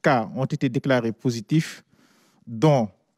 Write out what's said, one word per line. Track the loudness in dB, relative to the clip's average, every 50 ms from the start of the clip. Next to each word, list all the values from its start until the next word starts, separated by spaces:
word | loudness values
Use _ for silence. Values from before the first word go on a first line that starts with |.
cas | 0 2 2 2 0 -2 -4
ont | -6 -4
été | -4 -4 -2 -4
déclarés | -2 -2 -2 0 0 0 0 0 -2 -4
positifs, | _ -4 -4 -4 -4 -4 0 0 0 0 -2 -8 -18 -20 _ _ _ _ _ _ _ _ _ _ _ _
dont | -12 -6 0 2 4 4 4 2 -2 -6 _ _ _ _